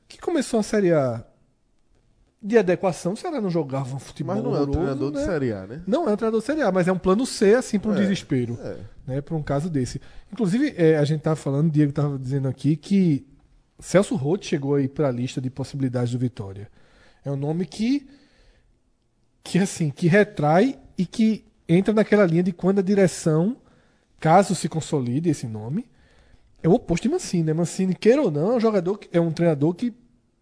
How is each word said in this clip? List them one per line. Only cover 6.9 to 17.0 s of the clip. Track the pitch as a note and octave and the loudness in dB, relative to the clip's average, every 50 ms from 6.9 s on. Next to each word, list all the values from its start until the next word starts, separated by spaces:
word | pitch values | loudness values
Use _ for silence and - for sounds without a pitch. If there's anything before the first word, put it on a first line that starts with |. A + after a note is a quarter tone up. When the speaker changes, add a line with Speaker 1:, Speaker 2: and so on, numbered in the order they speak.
Speaker 1:
um | F#3 | 0
plano | F3 - F#3 F#3+ A3+ C4+ | 0 2 2 2 2 0
C, | - - - G#3+ F#3+ A3 | -2 -2 2 4 4 4
assim, | B3+ B3 - A3 G3 | 4 2 0 -4 -2
pra | - A3 | -2 0
um | G3+ | 0
Speaker 2:
É, | G3 | 0
Speaker 1:
desespero, | G3+ F#3+ F#3+ - - - C#3+ B2+ A#2+ A2+ A#2 - | 0 0 0 -2 -4 -2 -2 -2 -2 -2 -6 -8
Speaker 2:
é. | G3+ A2+ D#2+ C2 G2+ - - - - | -10 -10 -12 -12 -14 -16 -18 -16 -12
Speaker 1:
né? | C3 C3 C#3+ | -8 -8 -8
Pra | C#3+ - E3 | -6 -6 -6
um | D#3 C#3 | -6 -4
caso | - C#3 C#3+ D#3 F#3 | -2 -2 -2 -2 -2
desse. | D#3 C3+ B2 - - C#3 - - - - - - | -2 -2 -4 -4 -6 -10 -12 -16 -20 -20 -20 -10
Inclusive, | G3 - A3 E3 G3 B3 D4+ C4+ - | -4 -2 0 0 2 2 0 0 0
é, | F3 E3 D#3+ D#3+ | 2 4 4 4
a | D3 D3 | 4 2
gente | C#3 D#3+ D3 | 2 0 0
tava | - D#3 D#3+ | -2 -2 -2
falando, | - - C#3+ C3+ C#3+ D#3+ | -2 -2 -2 0 2 2
o | E3 | 2
Diego | D3 D3+ D3+ C#3+ | 4 4 2 2
tava | C#3+ D3+ C#3+ D3 C#3 C3+ | 2 0 -2 -2 -2 -4
dizendo | B2+ B2+ C#3+ C#3 C3+ | -6 -4 -4 -2 -2
aqui, | C3 B2+ - - C#3 D#3+ | -4 -4 -2 0 0 0
que | D#3 - - G3 G3 F#3 E3+ C#3+ C3 - _ - _ _ _ _ _ _ _ _ - | 0 0 0 2 4 4 4 2 0 -2 _ -20 _ _ _ _ _ _ _ _ -20
Celso | - - - F#3 G3+ - B3+ | -4 2 2 2 2 2 -2
Roth | C#3+ C3 D3 F#3 G3+ - | -2 -2 -2 -2 -4 -4
chegou | - F#3 C#3+ C#3 C#3 C#3+ | -4 -4 -2 -2 0 0
aí | C#3+ C3+ | 0 0
pra | C3 - - D3+ C3+ | -2 -2 0 0 0
lista | B2 A#2+ B2 B2+ - C#3+ | 0 -2 -4 -4 -4 -6
de | C3 B2+ | -6 -6
possibilidades | - - C3 - - C#3 C3+ B2+ A#2+ B2 B2 A#2 B2 | -6 -8 -10 -8 -6 -4 -4 -2 -2 -2 -2 -2 -2
do | A#2+ | -2
Vitória. | B2+ A#2+ - - G2+ G2 G2 G2+ G#2 - - _ _ _ _ _ | -2 -4 -4 -6 -12 -12 -14 -16 -16 -18 -20 _ _ _ _ _